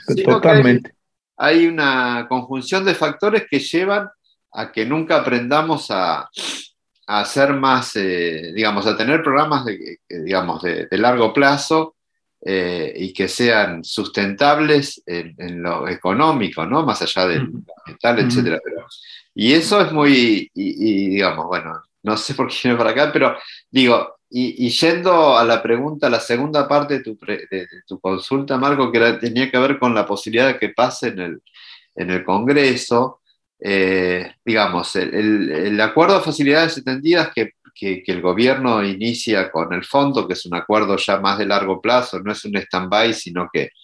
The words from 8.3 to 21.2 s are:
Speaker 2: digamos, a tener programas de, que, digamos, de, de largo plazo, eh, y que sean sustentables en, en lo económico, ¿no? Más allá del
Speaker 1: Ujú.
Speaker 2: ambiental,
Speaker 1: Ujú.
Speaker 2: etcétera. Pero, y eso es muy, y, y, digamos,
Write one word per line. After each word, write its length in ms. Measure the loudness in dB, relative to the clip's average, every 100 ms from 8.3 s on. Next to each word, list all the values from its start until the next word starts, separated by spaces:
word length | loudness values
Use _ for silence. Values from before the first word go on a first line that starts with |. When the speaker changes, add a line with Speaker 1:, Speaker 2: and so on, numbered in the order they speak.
| -4 -6 -2
Speaker 2:
digamos, 320 | 0 0 0
a 80 | 0
tener 240 | 0 0
programas 440 | 2 2 2 -2 -4
de, 340 | -10 -12 -18 -14
que, 120 | -10
digamos, 440 | -4 -2 -2 -4
de, 240 | -4 -6 -4
de 100 | 0
largo 360 | 2 2 2
plazo, 640 | 4 2 2 0 -2 -2 _ _ _ _ _ -4
eh, 480 | -2 -2 -4 -6 -6
y 160 | -6
que 140 | -4 -4
sean 540 | 0 2 2 0 -4
sustentables 1200 | -8 -8 -6 -4 -4 2 2 4 4 2 0 -8 -10
en, 280 | -10 -10 -12
en 260 | -12 -8
lo 240 | -6 -4 -6
económico, 800 | -4 -2 2 2 2 -2 -4 -2
¿no? 200 | 0 0
Más 160 | -2
allá 260 | -2 0 0
del 160 | 0
Speaker 1:
Ujú. 200 | -4 -8 -16 -20
Speaker 2:
ambiental, 420 | -20 -4 0 2
Speaker 1:
Ujú. 80 | 2
Speaker 2:
etcétera. 320 | 2 0 -2
Pero, 220 | -6 -12 -14 -20 -20 -20 _ -2
y 180 | 4
eso 280 | 4 4 2
es 100 | 2
muy, 600 | 4 4 6 4 2 -2
y, 520 | -6 -6 -2 0 0 0
y, 40 |
digamos, 380 | 0